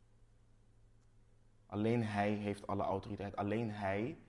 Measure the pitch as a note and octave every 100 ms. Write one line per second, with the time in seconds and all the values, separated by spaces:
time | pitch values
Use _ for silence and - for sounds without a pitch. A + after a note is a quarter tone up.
0 | - - - - - - - - - -
1 | - - - - - - - G2+ A2 A#2+
2 | G#2+ G#2 G#2 G#2 G#2 G2+ - G2+ F2 F#2+
3 | G#2+ G2 G2 - G2+ G#2+ A2+ G#2 G2 G2+
4 | B2 E3